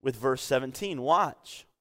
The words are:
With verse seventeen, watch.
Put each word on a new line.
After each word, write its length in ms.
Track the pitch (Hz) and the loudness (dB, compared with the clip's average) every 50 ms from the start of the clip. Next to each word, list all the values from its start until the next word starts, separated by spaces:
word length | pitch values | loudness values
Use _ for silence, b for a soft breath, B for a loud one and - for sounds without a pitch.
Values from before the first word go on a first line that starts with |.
With 160 | - 135 127 | 0 -2 -2
verse 240 | 110 113 135 131 127 | 0 2 0 2 2
seventeen, 600 | - - 143 131 131 131 127 - 208 202 180 135 123 | 0 0 0 0 0 -2 -8 -8 -6 -6 -4 -4 2
watch. 640 | 135 160 180 202 156 - _ _ - - - - _ _ _ | 2 4 4 4 2 -2 _ _ -20 -18 -18 -20 _ _ _